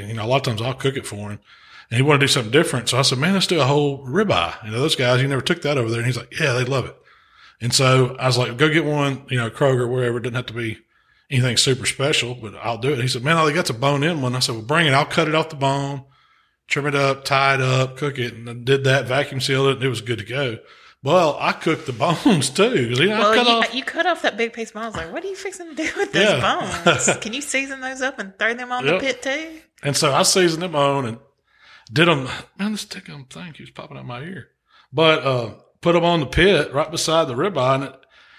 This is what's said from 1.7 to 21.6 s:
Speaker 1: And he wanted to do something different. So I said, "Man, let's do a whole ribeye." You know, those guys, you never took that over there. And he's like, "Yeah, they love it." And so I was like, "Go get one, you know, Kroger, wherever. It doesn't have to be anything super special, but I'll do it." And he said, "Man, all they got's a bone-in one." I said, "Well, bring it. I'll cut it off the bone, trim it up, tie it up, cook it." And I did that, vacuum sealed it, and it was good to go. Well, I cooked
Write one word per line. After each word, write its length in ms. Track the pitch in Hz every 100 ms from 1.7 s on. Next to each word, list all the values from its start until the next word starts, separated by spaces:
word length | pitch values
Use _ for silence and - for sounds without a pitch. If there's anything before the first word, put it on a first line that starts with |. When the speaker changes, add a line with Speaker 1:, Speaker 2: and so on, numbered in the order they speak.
| - -
Speaker 1:
And 60 | 117
he 60 |
wanted 180 | 135 147
to 60 | 135
do 60 |
something 180 | - 110
different. 360 | 131 165 127 113
So 100 | 120
I 40 |
said, 160 | 135 127
"Man, 160 | 156
let's 120 | 190 175
do 140 | 175
a 40 |
whole 400 | 131 143 147 139 131
ribeye." 580 | 147 214 98 85 -
You 60 | 107
know, 80 | 110
those 160 | 151 -
guys, 240 | 123 127
you 60 | 135
never 120 | 139
took 200 | 127 175
that 140 | 143 143
over 100 | 113
there. 100 | 113
And 80 | 120
he's 100 | 123
like, 200 | - -
"Yeah, 140 | 151
they 100 | 123
love 220 | 123 135 -
it." 100 | - _ _ _ _ - -
And 120 | 117
so 440 | - 131 131 127 -
I 80 | 131
was 100 | 120
like, 180 | 120 120
"Go 120 | 156
get 160 | 156
one, 400 | 147 147 139 131 -
you 60 | 127
know, 120 | 117
Kroger, 380 | - 143 131 123
wherever. 280 | 127 123 120
It 40 |
doesn't 120 | 120 123
have 100 | 117
to 60 |
be 260 | 113 113 110 _ _ _ _ -
anything 260 | 135 127 117
super 300 | - 127 107
special, 480 | - 139 156 117
but 200 | 123 113 95
I'll 220 | 107 117
do 120 | 120
it." 40 |
And 80 | 143
he 60 | 127
said, 140 | 127
"Man, 140 | 127 165
all 100 | 156
they 60 |
got's 180 | 151 175
a 40 |
bone-in 460 | 113 135 143 147 170
one." 140 | 127
I 60 | 123
said, 140 | 127 113
"Well, 80 |
bring 220 | 107 156 160
it. 60 |
I'll 120 | 135 147
cut 220 | - 156
it 60 | 156
off 120 | 156
the 60 | 147
bone, 480 | 135 139 139 139 131 _ _ _ _ _ -
trim 200 | - 143
it 80 | 143
up, 280 | 139 135
tie 300 | - 135 135
it 60 | 135
up, 360 | 131 131 131 131
cook 220 | 147 131
it." 160 | 120
And 140 | 107 117
I 20 |
did 280 | 120 120 139
that, 220 | 135 135 117
vacuum 340 | 131 143 135
sealed 280 | 131 135 135
it, 80 | 127
and 80 |
it 40 | 135
was 120 | 113
good 180 | 110 113
to 60 |
go. 340 | 98 127 139 107 - - - _
Well, 320 | 131 175 165 -
I 140 | 156
cooked 340 | 190